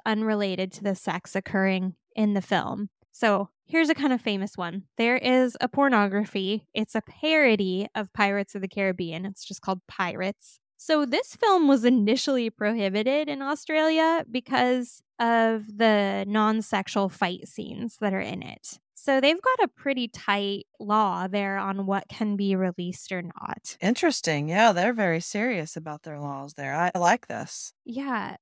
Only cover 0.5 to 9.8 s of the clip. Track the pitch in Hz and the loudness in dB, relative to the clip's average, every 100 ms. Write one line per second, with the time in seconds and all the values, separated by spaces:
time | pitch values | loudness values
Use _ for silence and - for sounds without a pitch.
0.5 | 185 190 - 202 185 - 175 - 196 - | -2 -4 -4 -4 -2 -4 -6 -4 -8 -2
1.5 | 196 190 190 185 - _ - 214 202 - | 2 2 2 -2 -6 _ 0 2 0 0
2.5 | 185 - - 208 _ _ - 226 196 196 | 0 0 -6 -8 _ _ 0 2 2 0
3.5 | _ - 320 311 320 277 254 233 196 196 | _ -2 2 2 2 2 0 0 -2 -4
4.5 | - 170 196 - - 233 254 247 254 254 | -6 -6 -8 -10 -2 0 2 4 4 4
5.5 | - 247 - 277 233 202 202 208 202 190 | 0 -2 2 4 6 4 2 -2 -2 -2
6.5 | 214 - - 220 226 - - 311 320 269 | -4 -4 -6 -4 -4 -6 -6 0 4 6
7.5 | 214 190 185 208 - 196 - 202 202 196 | 4 2 -2 -4 -6 -6 0 0 0 -4
8.5 | 202 185 - 196 180 170 160 190 190 - | -8 -8 -2 -2 -2 -6 -6 -10 -10 -14
9.5 | 190 - 185 | -10 -6 -6